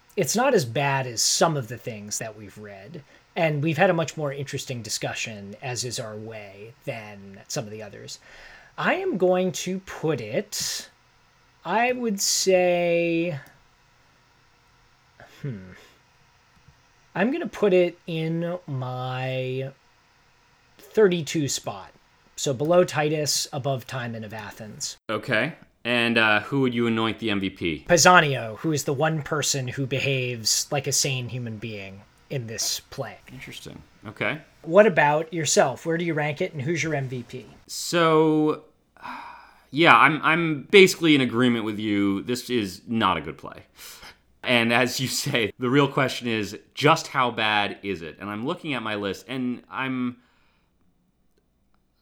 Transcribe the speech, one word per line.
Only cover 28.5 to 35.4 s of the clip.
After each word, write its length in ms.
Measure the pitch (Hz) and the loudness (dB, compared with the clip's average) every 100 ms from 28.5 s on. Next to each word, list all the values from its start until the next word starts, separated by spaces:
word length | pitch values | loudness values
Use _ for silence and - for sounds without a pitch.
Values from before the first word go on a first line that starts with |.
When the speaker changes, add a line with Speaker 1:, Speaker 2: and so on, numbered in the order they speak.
| 110 | -6
Speaker 1:
who 120 | 165 | -2
is 140 | 151 | -2
the 80 | - | -2
one 300 | 131 156 160 | 0 0 0
person 440 | 135 156 135 139 127 | -2 -4 -2 -2 -4
who 200 | 131 135 | -4 -4
behaves 840 | 131 139 135 123 120 107 - - | -2 0 -2 -2 -4 -2 -2 -2
like 160 | 147 139 | -4 0
a 60 | |
sane 360 | 131 151 131 120 | 0 0 -2 -6
human 260 | 127 120 107 | -8 -8 -8
being 460 | 117 104 95 95 - _ - | -10 -10 -12 -16 -20 _ -10
in 160 | 143 113 | -8 -6
this 320 | 107 - - | -6 -4 -6
play. 400 | - - 113 95 - | -8 -12 -12 -14 -18
Speaker 2:
Interesting. 500 | 127 131 123 - - - _ 101 | -18 -16 -16 -16 -18 -20 _ -16
Okay. 320 | - 107 147 - _ | -6 -4 -4 -10 _
Speaker 1:
What 240 | - 175 220 | 2 6 6
about 480 | 160 147 151 165 | 6 4 2 0
yourself? 500 | 170 | -4